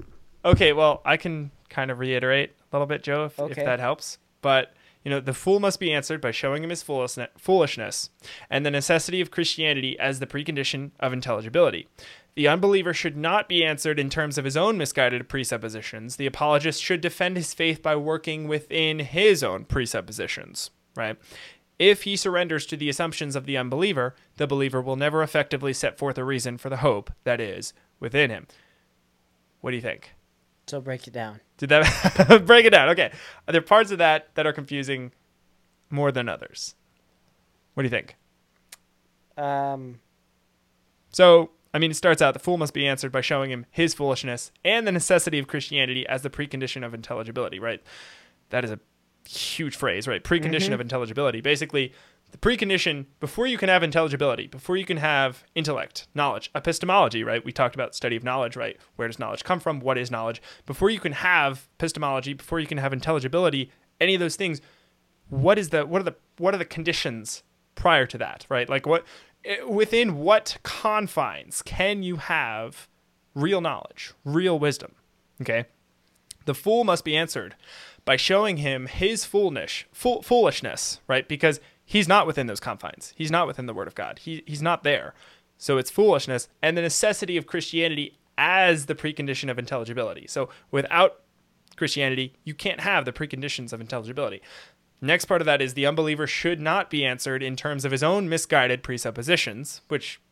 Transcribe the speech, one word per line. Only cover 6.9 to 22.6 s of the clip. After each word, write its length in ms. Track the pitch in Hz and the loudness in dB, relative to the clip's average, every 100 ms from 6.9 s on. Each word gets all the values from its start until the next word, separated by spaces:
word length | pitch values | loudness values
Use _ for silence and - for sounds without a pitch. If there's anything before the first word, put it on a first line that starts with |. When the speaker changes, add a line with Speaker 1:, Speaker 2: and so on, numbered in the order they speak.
| 139 123 - 117 _ | -4 -4 -6 -12 _
Speaker 1:
foolishness 760 | - 185 147 - 104 - - _ - - - | 2 4 4 0 -6 -6 -8 _ -20 -20 -4
and 160 | 135 | -2
the 60 | 147 | 0
necessity 500 | 143 139 165 - 180 | 0 2 2 2 -2
of 100 | 175 | -2
Christianity 680 | - 170 - 156 143 131 - | -2 -2 0 0 0 -2 -2
as 200 | 135 135 | -2 -2
the 80 | 131 | -6
precondition 640 | 143 147 147 135 139 139 - | -6 -4 -4 -4 -4 -8 -4
of 140 | 131 | -4
intelligibility. 760 | 127 127 107 113 143 165 104 - - - - _ - | -2 -4 -4 -2 2 4 2 -8 -18 -20 -20 _ 2
The 120 | 143 | 4
unbeliever 460 | 165 202 196 175 | 4 4 2 2
should 220 | 165 170 147 | -2 -4 -2
not 320 | 156 202 - | 0 0 2
be 160 | 175 | 2
answered 340 | 160 147 160 151 | 2 0 -2 -2
in 100 | 139 | -2
terms 300 | 160 151 139 | -2 -2 0
of 60 | |
his 120 | 135 139 | 0 2
own 220 | 196 220 | 2 2
misguided 500 | 143 - 127 123 120 | 0 2 2 2 -4
presuppositions. 880 | 135 123 120 110 110 110 110 113 127 | -4 -2 -4 -4 -8 -10 -12 -12 -6
The 100 | 139 | -4
apologist 560 | - 151 147 156 143 | 0 2 4 2 -2
should 180 | - 180 | -2 -2
defend 340 | 170 - 180 185 | -2 -2 -2 -2
his 180 | 156 | -4
faith 280 | - 165 160 | -2 0 0
by 120 | 156 151 | 0 0
working 520 | 147 160 160 156 151 | 0 -2 -4 -6 -4
within 520 | 151 147 160 160 156 | -4 -2 -2 0 -2
his 420 | 139 160 214 175 | -4 2 4 4
own 200 | 127 95 - | 2 -4 -4
presuppositions," 1040 | 135 120 110 90 107 92 - - - - - _ - | -2 -2 -4 -6 -8 -8 -8 -10 -12 -12 -14 _ -8
right? 200 | 110 110 - - - - _ - | -8 -8 -16 -20 -20 -20 _ 2
"If 260 | 185 202 | 4 4
he 120 | - 196 | 0 -4
surrenders 480 | 196 175 175 156 | -2 -2 0 -2